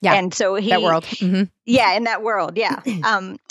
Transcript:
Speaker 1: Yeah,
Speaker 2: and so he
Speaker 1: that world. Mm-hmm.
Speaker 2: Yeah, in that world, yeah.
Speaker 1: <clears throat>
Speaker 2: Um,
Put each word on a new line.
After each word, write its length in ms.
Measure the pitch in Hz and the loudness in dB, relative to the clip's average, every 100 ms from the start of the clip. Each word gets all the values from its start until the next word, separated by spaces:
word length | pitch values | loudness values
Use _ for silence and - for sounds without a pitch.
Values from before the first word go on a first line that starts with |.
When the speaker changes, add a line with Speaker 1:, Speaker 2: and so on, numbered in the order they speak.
Speaker 1:
Yeah, 100 | 190 | 2
Speaker 2:
and 220 | 196 185 | 2 2
so 220 | - 196 196 | -2 0 0
he 120 | 196 | 0
Speaker 1:
that 140 | 180 | 2
world. 220 | 175 165 | 2 0
Mm-hmm. 400 | - - 185 190 196 _ | -2 -4 0 0 0 _
Speaker 2:
Yeah, 300 | - 254 208 | 0 2 4
in 100 | 196 | 2
that 180 | 233 208 | -2 -2
world, 360 | 220 208 160 180 | -2 -2 -2 -2
yeah. 240 | 208 - | -2 -4
Speaker 1:
<clears throat> 180 | 262 190 | -6 -2
Speaker 2:
Um, 360 | 220 208 190 - - | 0 -2 -4 -14 -16